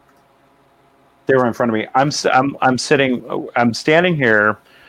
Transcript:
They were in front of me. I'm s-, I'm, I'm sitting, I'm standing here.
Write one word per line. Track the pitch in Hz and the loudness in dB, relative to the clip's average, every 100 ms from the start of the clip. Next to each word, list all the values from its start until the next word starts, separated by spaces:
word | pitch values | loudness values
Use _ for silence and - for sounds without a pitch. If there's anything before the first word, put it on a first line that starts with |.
| _ _ _ _ _ _ _ _ _ _ _ _ - | _ _ _ _ _ _ _ _ _ _ _ _ 0
They | 131 | 2
were | 123 | 2
in | |
front | - 120 | 0 -2
of | |
me. | 110 104 | -2 -2
I'm | 127 143 | 0 0
s-, | - - | -2 0
I'm, | 131 139 135 | 0 0 -2
I'm | 127 127 | -2 -2
sitting, | - 143 135 120 113 98 113 123 | 0 0 0 -2 -6 -10 -6 -2
I'm | 120 | -2
standing | 113 - 160 180 160 | 0 0 2 2 0
here. | 123 107 107 107 _ _ | 2 2 2 -2 _ _